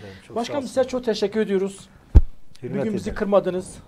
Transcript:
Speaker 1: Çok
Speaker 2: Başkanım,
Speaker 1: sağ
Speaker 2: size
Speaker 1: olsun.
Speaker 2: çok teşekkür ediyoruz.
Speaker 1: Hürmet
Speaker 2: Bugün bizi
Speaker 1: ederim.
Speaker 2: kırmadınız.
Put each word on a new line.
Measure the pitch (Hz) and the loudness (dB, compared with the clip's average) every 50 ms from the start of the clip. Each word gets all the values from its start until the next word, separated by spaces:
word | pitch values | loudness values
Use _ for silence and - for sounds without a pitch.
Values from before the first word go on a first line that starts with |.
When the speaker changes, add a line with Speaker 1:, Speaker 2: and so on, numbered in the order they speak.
| - - - - - - | -14 -16 -16 -18 -18 -8
Speaker 1:
Çok | - 233 | -6 -6
Speaker 2:
Başkanım, | 240 247 285 285 | -4 -2 -4 -4
Speaker 1:
sağ | 262 202 | -4 -2
Speaker 2:
size | - 262 | 0 0
Speaker 1:
olsun. | 254 254 | 0 0
Speaker 2:
çok | 254 247 247 | -2 -2 -2
teşekkür | 233 208 - 208 196 202 220 | -2 0 0 0 0 0 0
ediyoruz. | 214 185 202 185 190 196 190 - - - - - - - - - - - - - - - - - 123 | 0 2 0 0 0 -2 -4 -10 -16 -20 -20 -20 -10 6 8 8 8 8 2 -8 -12 -14 -14 -12 -10
Speaker 1:
Hürmet | 123 - - | -6 -4 -2
Speaker 2:
Bugün | 220 226 202 | -2 -2 -2
bizi | 190 190 | -4 -4
Speaker 1:
ederim. | 214 202 - | -6 -4 -4
Speaker 2:
kırmadınız. | 214 196 202 190 - 185 175 185 190 - - - - | 0 2 4 4 4 2 -2 -4 -6 -8 -14 -18 -20